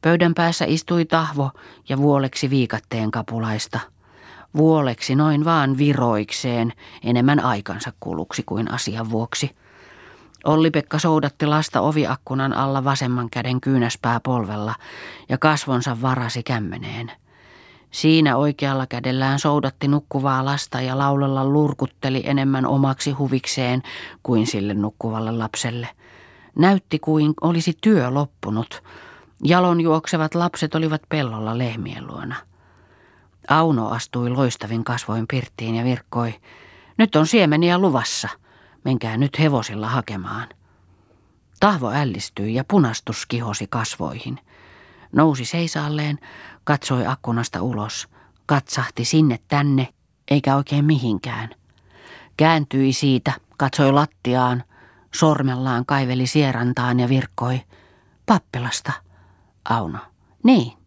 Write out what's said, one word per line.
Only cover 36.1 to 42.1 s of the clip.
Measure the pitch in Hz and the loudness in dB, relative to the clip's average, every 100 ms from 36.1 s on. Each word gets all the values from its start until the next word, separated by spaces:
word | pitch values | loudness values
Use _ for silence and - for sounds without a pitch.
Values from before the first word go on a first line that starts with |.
| 120 117 110 _ - - - - - | -4 -4 -6 _ -20 -20 -20 -20 0
"Nyt | 226 151 | 4 4
on | 156 | 4
siemeniä | 233 170 151 170 175 | 4 4 4 4 4
luvassa. | 190 131 - - 110 - _ _ _ _ 139 | 4 2 -2 -4 -6 -10 _ _ _ _ -2
Menkää | 127 113 110 | -2 -2 -2
nyt | 139 - | -2 2
hevosilla | 156 139 110 107 110 | 2 2 -2 -6 -4
hakemaan." | 127 - 98 92 - - - _ _ _ _ _ _ _ _ _ _ | -4 -4 -8 -8 -10 -10 -16 _ _ _ _ _ _ _ _ _ _
Tahvo | 202 190 123 | 2 2 -2
ällistyi | 131 143 | 0 -2